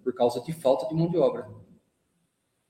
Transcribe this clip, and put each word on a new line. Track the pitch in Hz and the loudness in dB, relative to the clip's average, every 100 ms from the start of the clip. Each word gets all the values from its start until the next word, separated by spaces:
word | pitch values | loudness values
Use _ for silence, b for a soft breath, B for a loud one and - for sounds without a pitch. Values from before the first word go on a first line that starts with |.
por | 123 | -6
causa | 123 123 123 | 2 2 0
de | - | -8
falta | 160 131 135 - | -2 2 2 0
de | |
mão | 160 170 | 0 0
de | 175 | 2
obra. | 127 117 107 104 - - _ _ _ _ _ _ _ _ _ | 2 0 -10 -16 -20 -20 _ _ _ _ _ _ _ _ _